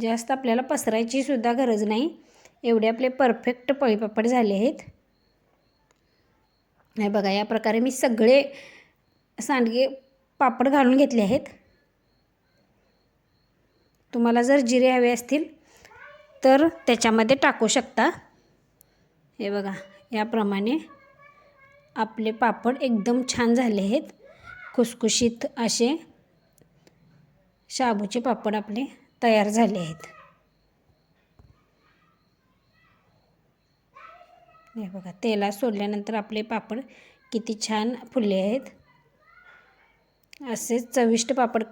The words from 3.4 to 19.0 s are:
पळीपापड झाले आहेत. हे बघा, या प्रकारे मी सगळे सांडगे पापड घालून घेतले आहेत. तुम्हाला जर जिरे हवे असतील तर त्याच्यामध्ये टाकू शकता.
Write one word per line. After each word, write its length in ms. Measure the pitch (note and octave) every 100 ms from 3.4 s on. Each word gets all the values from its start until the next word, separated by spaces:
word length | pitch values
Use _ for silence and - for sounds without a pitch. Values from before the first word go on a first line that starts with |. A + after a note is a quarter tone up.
| - B3 -
पळीपापड 540 | C#4 C4 G#3 G#3+ A3 A#3
झाले 280 | B3+ G#3+
आहेत. 200 | G3 A#3+ - - - _ _ _ _ _ _ _ _ _ _ _ _ _ _ _ _ _ _ _ A3
हे 100 | G#3
बघा, 220 | G#3 G3
या 140 | G3
प्रकारे 360 | G#3+ A3 A3 A3
मी 100 | B3+
सगळे 520 | B3+ C#4 A3+ A3+ C#4 C4+ - - - _ _ _ _ _ -
सांडगे 460 | A3 C4+ A3+ A#3 C4+ C#4 _ _ _ -
पापड 300 | C4 A#3 C4
घालून 280 | C#4+ B3 C4
घेतले 260 | C4+ A#3
आहेत. 180 | G3 B3 - - _ _ _ _ _ _ _ _ _ _ _ _ _ _ _ _ _ _ _ _ _ _ _ _ _
तुम्हाला 280 | A#3+ A#3 A#3+
जर 160 | A#3+ C#4+
जिरे 320 | A#3 B3 B3+
हवे 220 | B3+ A#3+
असतील 460 | A#3+ - D4 D#4+ - _ _ - - - - - -
तर 240 | C4 C4+ E4
त्याच्यामध्ये 680 | - - A#3 A3+ A3 A3 C#4
टाकू 300 | D4 - A3+
शकता. 420 | C4+ A#3+ - C#4 - - _ _ _ _ _ _ _